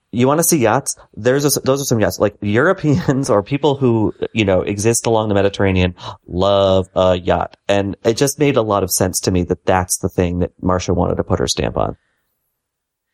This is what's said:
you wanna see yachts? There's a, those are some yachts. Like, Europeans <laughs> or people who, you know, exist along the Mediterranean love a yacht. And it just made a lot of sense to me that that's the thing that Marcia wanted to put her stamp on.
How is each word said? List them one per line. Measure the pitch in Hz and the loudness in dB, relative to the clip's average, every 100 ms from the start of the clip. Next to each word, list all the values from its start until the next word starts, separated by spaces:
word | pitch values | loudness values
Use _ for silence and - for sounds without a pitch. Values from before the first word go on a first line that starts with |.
| _ | _
you | 113 127 | 0 0
wanna | 151 | 2
see | 165 165 | 0 2
yachts? | 113 120 - - - - | 2 2 -2 -12 -16 -4
There's | 110 139 143 131 | 0 0 0 -2
a, | |
those | - 139 | 0 -2
are | 139 | 0
some | 117 | 0
yachts. | 95 - | 0 0
Like, | 104 - | -2 -2
Europeans | 104 107 160 190 151 127 - 131 135 | -2 2 2 0 0 0 0 -2 2
<laughs> | |
or | 104 | 0
people | 98 139 156 135 | 0 -2 0 2
who, | 131 113 101 - - | 2 2 0 -2 -6
you | 113 | -2
know, | 98 92 | 0 0
exist | - 101 104 117 117 | 0 -2 0 0 0
along | 113 110 | 0 2
the | 101 | 2
Mediterranean | 98 - 98 92 90 90 - - - | 0 0 0 2 0 -2 -16 -18 -10
love | 87 95 98 98 95 92 92 | -2 0 2 2 2 0 0
a | 92 90 | 2 0
yacht. | 90 90 82 - - | 0 -2 -2 -8 -2
And | 101 101 - | -2 -2 -2
it | - 110 | -2 0
just | 139 - | -2 0
made | 143 135 | 0 2
a | |
lot | 110 101 | 0 0
of | 95 | 0
sense | - 95 - | -2 -2 -2
to | - | 0
me | 92 | 0
that | 87 90 - | 0 -4 0
that's | 92 90 - | 0 0 -4
the | 95 | -4
thing | - 90 90 | -2 -2 0
that | 90 - | -4 -4
Marcia | 90 90 - | -2 -2 0
wanted | 87 90 92 | 0 0 -2
to | |
put | - - | -2 -2
her | 65 | -2
stamp | - 60 - | -2 -4 -2
on. | 52 - _ _ _ _ _ _ _ _ _ _ _ | -4 -6 _ _ _ _ _ _ _ _ _ _ _